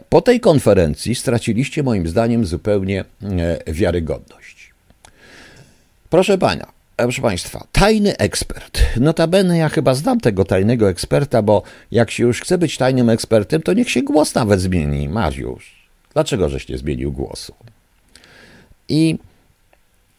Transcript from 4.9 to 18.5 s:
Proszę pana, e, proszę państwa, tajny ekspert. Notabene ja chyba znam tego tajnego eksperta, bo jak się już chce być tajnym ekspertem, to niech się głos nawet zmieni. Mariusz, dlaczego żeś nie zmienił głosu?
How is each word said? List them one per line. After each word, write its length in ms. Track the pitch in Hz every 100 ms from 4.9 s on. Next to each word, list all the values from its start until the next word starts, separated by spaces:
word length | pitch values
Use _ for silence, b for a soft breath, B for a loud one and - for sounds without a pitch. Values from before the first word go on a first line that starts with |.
| _ B B B B B B B B B _ _
Proszę 280 | 165 190 190
pana, 260 | 123 80 - _ _ -
e, 60 |
proszę 200 | 123 127
państwa, 440 | 123 87 - - -
tajny 440 | - 196 220 202 -
ekspert. 640 | 104 - - - - - - 110
Notabene 600 | 143 165 165 190 185 170
ja 100 | 156
chyba 260 | - 135
znam 260 | 131 208 240
tego 240 | 123 95
tajnego 440 | 95 95 101 123 101
eksperta, 520 | 92 - 143 139 117
bo 200 | 104 101 B B B
jak 200 | 113 117
się 140 | -
już 160 | 117 117
chce 180 | - 180
być 180 | 160 -
tajnym 340 | 131 131 117
ekspertem, 520 | 110 - 110 101 156
to 100 | 170
niech 180 | 185 247
się 120 | 247
głos 320 | 285 302 311
nawet 260 | - 107 98
zmieni. 480 | 92 90 73 71 71
Mariusz, 800 | 104 82 67 60 - - _ _ _ _
dlaczego 340 | 147 151 117 76
żeś 200 | 67 -
nie 100 | 64
zmienił 340 | 71 64 71
głosu? 420 | 67 60 - - - - _ _ _ _ B B B B